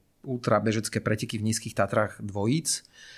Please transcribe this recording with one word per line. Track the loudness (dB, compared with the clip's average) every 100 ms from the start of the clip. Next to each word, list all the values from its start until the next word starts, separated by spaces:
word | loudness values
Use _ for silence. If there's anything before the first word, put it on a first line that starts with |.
| _ _
ultrabežecké | -8 -4 2 4 4 0 -2 -2
preteky | 0 0 -2 -2
v | 0
Nízkych | 0 -2
Tatrách | 0 2 2 0 -2
dvojíc. | -6 0 2 2 0 -4 -6 -20 -20